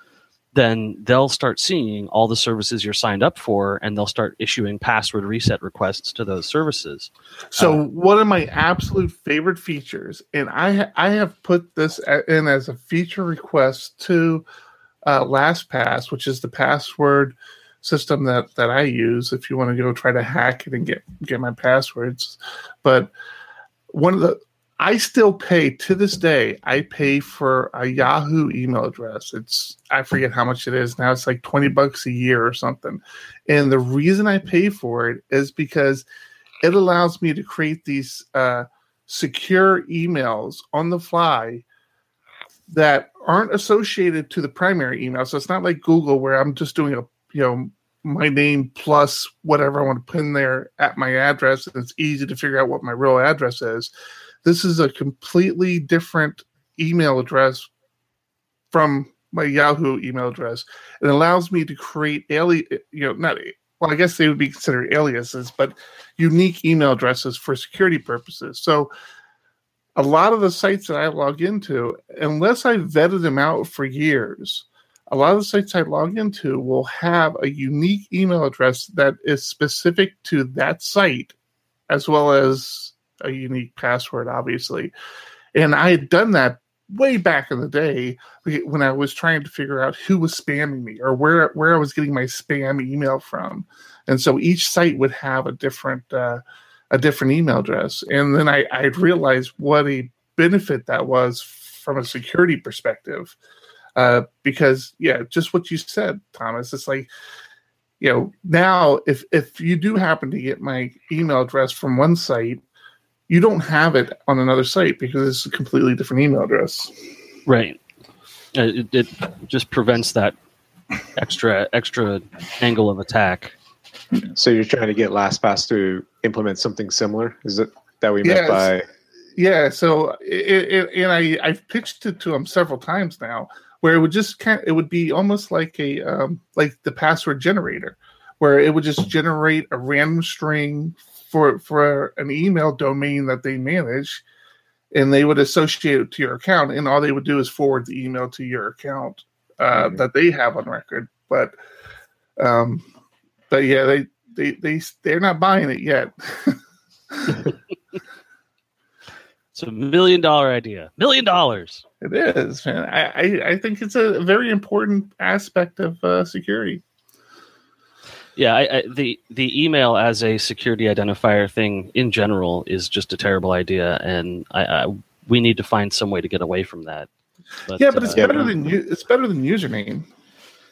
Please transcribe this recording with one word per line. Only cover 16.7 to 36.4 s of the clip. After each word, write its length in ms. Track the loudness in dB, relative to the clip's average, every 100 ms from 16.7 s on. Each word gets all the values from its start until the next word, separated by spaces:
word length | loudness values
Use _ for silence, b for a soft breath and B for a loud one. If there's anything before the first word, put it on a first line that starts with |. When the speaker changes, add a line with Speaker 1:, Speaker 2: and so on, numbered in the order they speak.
| 0 -4 0 2 4 2 -4 B B B B
Speaker 2:
system 420 | -4 -4 -2 -2
that, 320 | 0 0 -2 -2
that 160 | 0
I 100 | 2
use 500 | 0 0 0 0 -2
if 200 | -8 -6
you 60 | -4
wanna 180 | -2 0
go 180 | -2
try 180 | -2 0
to 120 | 0
hack 420 | -2 0 0 -2 -6
it 80 |
and 140 | -8 -6
get, 160 | -8 _ -16
get 180 | -8 -6
my 120 | -6
passwords. 880 | -4 2 2 0 -6 -8 -8 -12 -14 B B B B
But 300 | 4 4 2 B B B B B B _ _
one 260 | 0 2 4
of 60 |
the, 180 | 2 0 _ _ _ -4
I 180 | 0 0
still 360 | 0 4 4
pay, 380 | 4 2 2 2
to 240 | -2 -4 0
this 220 | 0 0
day, 420 | 0 2 0 -2
I 180 | -2 -2
pay 380 | -4 -4 0 0
for 520 | -4 -4 0 0 -2
a 140 | -6 -6
Yahoo 640 | 0 2 2 2 0 0
email 340 | -2 -2 -2 -2
address. 480 | -6 -12 -12 -12
It's, 420 | -14 -6 -6 -6 -14 -4
I 140 | -4
forget 280 | -2 -2 0
how 140 | 0 -2
much 220 | -2 -4
it 80 | -2
is 240 | -4 -2
now. 120 | 0
It's 140 | 0 -2
like 160 | -6
twenty 260 | -2 0 2
bucks 380 | 2 0 0 -8
a 60 |
year 340 | -2 0 2 0
or 80 |
something. 480 | -2 -6 -6 -10 -12 B B B B 0
And 220 | 2 4
the 80 | 2
reason 480 | 2 0 2 2 2
I 100 | 0
pay 320 | 0 0 0
for 400 | -2 -6 -4 -4
it 140 | -4 -2
is 200 | -2 -2
because 540 | -6 -6 0 0 0 -6 B B B